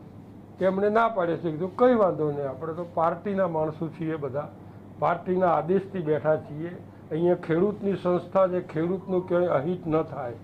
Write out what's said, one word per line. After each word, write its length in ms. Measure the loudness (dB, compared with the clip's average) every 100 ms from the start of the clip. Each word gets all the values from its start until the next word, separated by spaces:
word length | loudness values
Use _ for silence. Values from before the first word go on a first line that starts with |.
| -20 -18 -18 -20 -18 0
કે 60 | 2
એમણે 240 | 4 4
ના 180 | 4 2
પાડ્યો 300 | 2 0 0
છે. 140 | -2
કીધું, 240 | -4 -4 4
"કંઈ 200 | 6 6
વાંધો 360 | 4 2 -2
નહીં, 180 | -2 -4
આપણે 240 | -6 -8
તો 120 | -8 -4
પાર્ટીના 540 | 0 0 0 -2 0 0
માણસો 400 | 0 -2 -2 -8
છીએ 280 | -6 -6 -4
બધા, 360 | -4 -6 -8 -12 -20 -20 -20 -2
પાર્ટીના 480 | 0 0 0 2 4
આદેશથી 520 | 4 2 0 0 -4
બેઠા 380 | 0 2 2 0
છીએ. 320 | -2 -10 -10 -10 -16 -20 -6
અહીંયા 240 | 0 2 2
ખેડૂતની 600 | 2 2 2 2 -2 0
સંસ્થા 520 | 0 0 0 2 4
છે, 200 | 2 -2
ખેડૂતનું 600 | -2 -2 -2 -2 -2 2
ક્યાંય 200 | 2 2
અહિત 400 | 2 0 -2 0
ન 140 | 0
થાય 320 | 0 -6 -8 -10